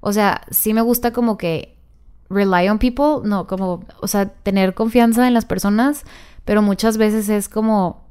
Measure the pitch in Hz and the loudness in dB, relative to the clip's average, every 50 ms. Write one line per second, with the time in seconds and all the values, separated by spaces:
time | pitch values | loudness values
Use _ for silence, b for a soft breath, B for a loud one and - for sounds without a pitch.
0 | - - 202 214 208 202 175 - - - - - - 220 214 226 233 233 240 240 | -2 -2 0 2 2 2 0 -2 -6 -6 -6 -4 -2 0 0 0 2 0 0 0
1 | - 240 233 - 240 233 214 208 - 170 160 151 - - _ _ - _ _ _ | -2 -4 -2 0 0 0 -2 -2 -2 -4 -4 -4 -6 -12 _ _ -20 _ _ _
2 | - - - - - - 190 202 202 196 185 180 175 196 214 214 220 254 247 247 | -20 -20 -20 -20 -16 -6 -2 0 0 2 2 2 2 2 2 2 0 0 0 2
3 | 285 294 302 269 - 214 208 196 175 - 196 185 196 185 180 175 - - - - | 0 0 0 0 -2 -2 -2 -2 -4 -4 -6 -4 -4 -4 -6 -6 -10 -16 -16 -10
4 | - 202 - 202 196 202 - - - 202 196 196 190 190 185 - 226 226 220 247 | -8 -4 -2 -2 -2 -2 -6 -8 -6 -2 0 2 2 0 0 -2 -4 0 4 4
5 | 233 233 233 226 247 254 247 233 214 - 208 185 - 202 208 214 240 269 294 294 | 4 4 4 2 2 2 2 0 0 -2 -6 -4 -2 0 0 2 2 0 0 -4
6 | - B B B B B B B B - 208 208 214 202 196 190 - 226 220 214 | -8 B B B B B B B B 0 0 2 2 2 0 0 0 -2 0 2
7 | 220 214 208 220 214 202 214 208 196 - - 214 220 220 220 208 185 170 - - | 0 0 0 0 -2 -2 -2 -2 -2 -4 -6 -4 -2 0 0 0 0 -2 -4 -8
8 | - - | -20 -20